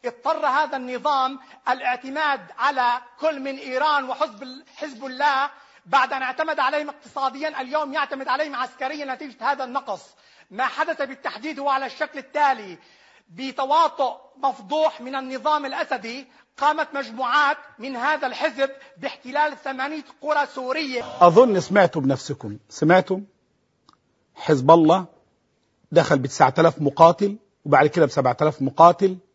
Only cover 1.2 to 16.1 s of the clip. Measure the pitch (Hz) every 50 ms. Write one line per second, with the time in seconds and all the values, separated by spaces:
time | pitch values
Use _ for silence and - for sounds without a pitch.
1.2 | 262 262 277 269 - - - - _ - 254 262 262 254 247 247 262 262 269 302
2.2 | 311 294 277 262 180 165 - - 233 277 285 262 247 240 240 254 - - _ _
3.2 | 285 320 311 277 269 277 269 269 - 269 254 262 294 302 302 285 262 254 262 -
4.2 | 302 320 214 202 277 254 254 277 311 _ _ - 294 302 269 220 269 262 262 254
5.2 | 285 294 277 269 277 285 - - - _ _ _ _ 175 214 277 254 262 285 269
6.2 | 262 254 262 - 311 320 302 294 269 262 294 294 302 294 277 - - - - 285
7.2 | 269 262 233 269 302 311 294 262 262 247 277 302 302 269 269 311 285 285 302 269
8.2 | 269 302 254 277 311 302 277 240 262 247 - - 269 262 311 294 294 269 262 254
9.2 | 311 277 226 _ 220 254 285 277 269 247 247 277 269 - 202 165 - - _ _
10.2 | _ _ _ _ _ _ 185 208 262 262 - - 311 320 320 - 277 247 262 -
11.2 | - - - 214 226 311 302 262 277 285 277 269 277 254 - - 311 294 302 285
12.2 | - - - 294 294 277 262 226 208 190 170 - _ _ _ _ _ _ _ _
13.2 | _ _ 170 170 262 269 247 - 269 269 294 320 330 294 - - 277 247 - -
14.2 | - - _ - - 269 - - 208 185 294 311 311 302 - - 240 254 269 269
15.2 | 262 254 262 262 214 302 302 302 285 277 269 320 320 - 294 247 190 226